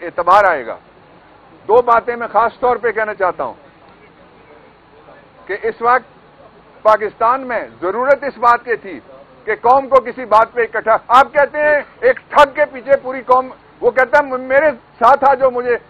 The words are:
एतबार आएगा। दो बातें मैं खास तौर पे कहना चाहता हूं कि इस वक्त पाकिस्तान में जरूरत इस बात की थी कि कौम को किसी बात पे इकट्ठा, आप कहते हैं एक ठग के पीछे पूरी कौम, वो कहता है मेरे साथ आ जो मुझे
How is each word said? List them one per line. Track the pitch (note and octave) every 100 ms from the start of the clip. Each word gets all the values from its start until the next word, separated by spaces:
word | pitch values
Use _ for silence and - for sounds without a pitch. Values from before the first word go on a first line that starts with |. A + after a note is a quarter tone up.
एतबार | E3+ F3+ F3 G3+ F#3+
आएगा। | D3+ A2+ F#2 _ _ _ _ _ _ _ - -
दो | A#3+
बातें | A#3+ A3+ A#3+ A#3+
मैं | A3+
खास | G#3 A3+ -
तौर | B3 A#3+
पे | A#3
कहना | G#3+ G#3+
चाहता | F#3+ F#3 D#3
हूं | B2+ F#2 - _ - - - _ _ _ _ - _ _ _ _ - - _ _ -
कि | G3 A3
इस | A3
वक्त | A#3 B3+ - _ _ _ - _ _ - G#3+
पाकिस्तान | G#3+ G#3 - A3+ C4+
में | B3+ G#3+ B2+ A2+
जरूरत | F3 A3 C4 C#4
इस | C4+ A3
बात | A#3+ A#3+ A#3+
की | A3
थी | G3 C3 - - - _ G#3+
कि | G#3+
कौम | A#3 C4+ C4
को | C4
किसी | A#3+ B3+ A3+
बात | A3 A3+
पे | B3
इकट्ठा, | A3+ A3 A3
आप | A3 - B3 B3+
कहते | D4 C4 D4
हैं | D4+ D4 - - A#3+
एक | B3 -
ठग | - C#4+
के | D4 D4
पीछे | C4 B3 C#4
पूरी | B3+ C4
कौम, | A#3+ B3+ C4 G#3+ _ -
वो | A#3+
कहता | A3+ B3 D4
है | C#4 B3+
मेरे | C4 C4+ D4+ A#3 _ -
साथ | A#3 C#4
आ | C#4
जो | C4 C4+
मुझे | B3 B3 A#3